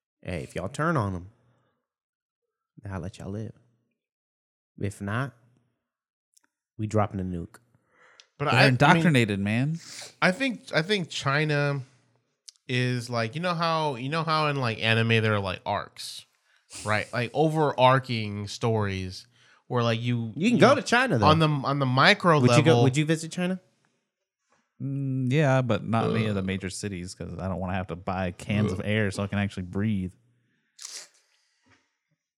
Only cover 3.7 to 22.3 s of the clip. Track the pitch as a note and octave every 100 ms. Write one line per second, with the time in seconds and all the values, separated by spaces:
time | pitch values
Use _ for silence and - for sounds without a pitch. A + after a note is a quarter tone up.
3.7 | _ _ _ _ _ _ _ _ _ _
4.7 | - G2+ - G2+ A2 C3+ - _ _ _
5.7 | _ _ _ _ _ _ _ _ _ _
6.7 | - G#2+ G#2+ G2 F#2+ F#2 F2 E2+ - _
7.7 | _ _ _ _ _ - _ C#3+ - C3
8.7 | B2+ C#3+ E3 E3+ C3+ A2 G2 G2+ A2 C#3
9.7 | D#3+ - - - - F#3+ F#3 C4+ G3+ -
10.7 | D3+ E3 G#3 E3 - C#3+ C#3 D#3 D3 C#3+
11.7 | C#3+ B2+ _ _ _ _ _ - _ -
12.7 | B2 B2 B2 A#2 A#2+ A2+ C3 F3+ E3 E3
13.7 | D#3+ D#3 B2 C3 D#3+ D#3+ D#3 D3+ C#3 B2
14.7 | A2 A2 A2+ A2+ A2+ A2 G#2 G2 - -
15.7 | G2+ - - - - - _ _ _ _
16.7 | - G#2 G#2+ - A#2+ A#2 - D#3 D#3 D3
17.7 | - B2+ C3+ B2+ A#2 G#2+ G#2 G2+ - A#2+
18.7 | A2 G2+ F#2+ F#2 F#2 - _ _ _ _
19.7 | B2 A#2 A2+ A#2+ A#2+ A2+ A2 G3+ A3+ G3
20.7 | A3+ - A#3+ C4 C#3 D3 D#3 D#3 D3 B2+
21.7 | C#3+ C3 B2+ D#3+ G3+ F3+